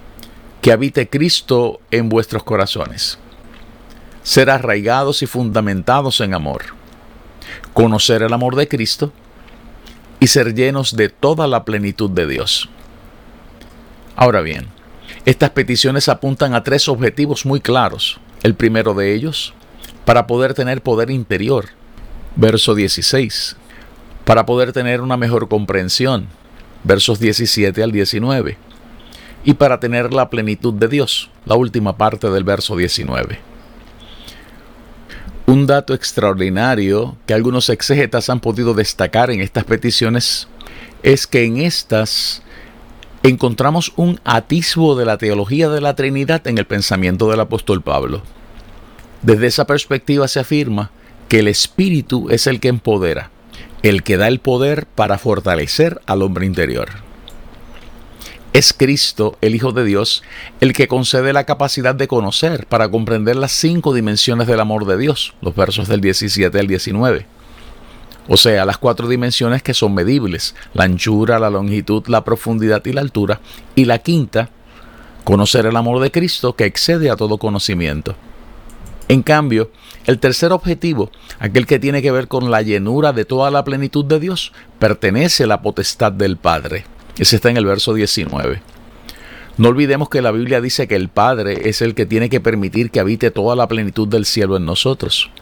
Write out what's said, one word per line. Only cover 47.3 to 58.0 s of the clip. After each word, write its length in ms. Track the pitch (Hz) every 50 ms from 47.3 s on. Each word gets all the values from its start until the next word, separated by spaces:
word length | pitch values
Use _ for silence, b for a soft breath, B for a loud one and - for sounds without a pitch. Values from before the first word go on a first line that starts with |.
del 80 | 110 110
apóstol 420 | 110 - - 110 - - 101 90
Pablo. 420 | 80 76 71 69 67 62 71 98 - - - - - - - - - - - - - - - - - - - - -
Desde 240 | 113 110 107 120
esa 180 | 123 - - 117
perspectiva 600 | - 143 143 - - 139 123 - - 143 143 139
se 140 | 123 - 143
afirma 500 | 127 - 156 147 147 123 107 104 107 - B B B B B B - -
que 100 | 113 110
el 80 | 107
Espíritu 840 | 104 101 - - - - - 185 196 175 147 123 - 127 123 113 120
es 180 | 117 117 - 135
el 100 | 131 107
que 80 | -
empodera, 640 | 127 123 113 - 120 107 98 90 85 78 64 - - - - - B B B B B B B -
el 180 | 107 101 92 -
que 140 | - 98
da 100 | 92 104
el 140 | 113 131 120
poder 460 | - 135 127 123 131 143 147 151 156
para 320 | - - - 107 98 98 101
fortalecer 840 | - 117 104 - 82 95 87 80 73 69 - - 156 170 170 - -
al 160 | - 98 98 95
hombre 240 | 98 90 90 92
interior. 420 | 95 90 90 82 65 60 60 52 - - - - - - - - - - - - - - - - - - - - - - -